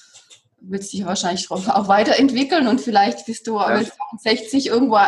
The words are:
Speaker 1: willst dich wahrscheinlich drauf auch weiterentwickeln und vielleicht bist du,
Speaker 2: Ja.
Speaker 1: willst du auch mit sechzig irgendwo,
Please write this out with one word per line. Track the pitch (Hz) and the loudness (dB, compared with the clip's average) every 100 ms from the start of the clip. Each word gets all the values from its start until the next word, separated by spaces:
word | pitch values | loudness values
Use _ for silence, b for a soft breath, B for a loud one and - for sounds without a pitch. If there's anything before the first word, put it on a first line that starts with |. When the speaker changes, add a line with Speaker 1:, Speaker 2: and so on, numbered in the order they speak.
| b b b b _ _ | b b b b _ _
Speaker 1:
willst | 185 196 196 | -10 -10 -8
dich | 190 | -8
wahrscheinlich | 180 180 185 180 - | -6 -4 -4 -4 -6
drauf | 175 190 | -6 -2
auch | 208 202 | 0 2
weiterentwickeln | 202 220 - 269 240 277 339 247 | 2 4 4 4 2 0 0 2
und | 247 | 0
vielleicht | - 208 208 233 - | 0 2 2 0 -8
bist | 226 - | -10 -6
du, | 214 | -2
Speaker 2:
Ja. | 185 202 | 0 0
Speaker 1:
willst | 220 | -2
du | - | -8
auch | - | -14
mit | 220 | -6
sechzig | 220 233 - 269 269 | -2 -2 -2 -4 0
irgendwo, | 226 262 214 | 0 4 4